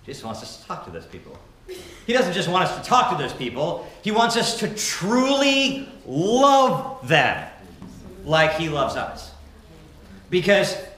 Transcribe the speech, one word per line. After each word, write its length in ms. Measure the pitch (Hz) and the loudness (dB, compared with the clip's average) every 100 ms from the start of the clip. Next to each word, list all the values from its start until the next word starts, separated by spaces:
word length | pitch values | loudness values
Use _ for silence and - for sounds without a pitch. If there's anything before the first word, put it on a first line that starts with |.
Jesus 200 | - 135 | -18 -12
wants 180 | 113 110 | -10 -12
us 180 | 107 - | -12 -16
to 60 | - | -12
talk 180 | - | -12
to 60 | 92 | -12
those 160 | 82 - | -14 -14
people. 320 | - - - - - - - - - - | -18 -18 -20 -20 -20 -18 -16 -16 -10 0
He 60 | |
doesn't 220 | 254 180 | 0 2
just 140 | 180 165 | -2 0
want 160 | 180 | 0
us 120 | 160 - | 0 -2
to 60 | |
talk 340 | - 247 - 147 | 0 2 2 0
to 60 | |
those 100 | 127 | -4
people. 540 | - 120 127 170 - - - | -6 -6 -4 -4 -4 -10 -8
He 80 | 208 | -2
wants 260 | 214 233 226 | 2 2 2
us 220 | - - | -2 -2
to 120 | 202 | -4
truly 1160 | - - - 185 247 269 277 277 269 269 - - - - | -4 -6 -4 0 2 4 4 4 2 2 -2 -10 -14 -6
love 1040 | 139 196 247 277 269 254 156 - - 127 | -2 2 6 6 6 6 2 -4 -8 2
them 420 | 156 120 - - - - - - - - - | 4 4 0 -6 -16 -20 -20 -18 -18 -18 -12
like 300 | 147 160 156 | 0 2 4
he 140 | 156 160 | 2 -2
loves 280 | 147 - 131 | -2 -2 -4
us. 360 | - - - - - - - - - - - - - | -6 -10 -16 -20 -20 -20 -20 -20 -20 -20 -20 -20 -2
Because 480 | 180 185 196 - - - | 0 4 4 2 -4 -10